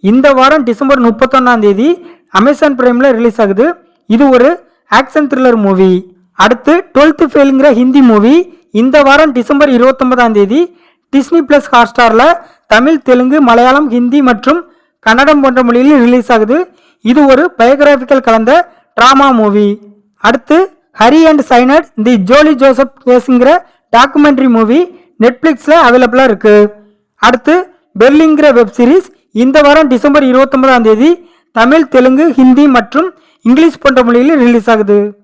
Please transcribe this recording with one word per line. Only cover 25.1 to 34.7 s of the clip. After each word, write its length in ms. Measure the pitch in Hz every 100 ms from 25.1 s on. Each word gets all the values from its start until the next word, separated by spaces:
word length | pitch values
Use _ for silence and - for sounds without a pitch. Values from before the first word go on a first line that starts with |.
| _ 226
Netflix-ல 540 | 247 320 269 - 330 269
அவைலபிளா 380 | 247 247 247 262
இருக்கு. 260 | 208 220 208 208 - _ _ _ _ 226
அடுத்து 280 | 247 - 339 370 _ _ 196
பெர்லிங்கிற 480 | 240 294 320 302 302 240
வெப் 160 | 220 -
சீரிஸ் 300 | 240 349 - _ _ 214 254
இந்த 120 | 285 285
வாரம் 240 | 294 302 247
டிசம்பர் 320 | 294 285 269
இருபத்தொன்பதாம் 540 | 254 269 269 269 254 220
தேதி 220 | 214 294 349 - _ _ 233
தமிழ், 300 | 233 311 285 262
தெலுங்கு, 320 | 254 262 320 254
ஹிந்தி 260 | 254 254 294 247
மற்றும் 320 | 208 285 370 - _ _ 226
இங்கிலீஷ் 320 | 262 330 - 277
போன்ற 140 | 254 240
மொழியில் 280 | 240 269 320 240
ரிலீஸ் 240 | 233 220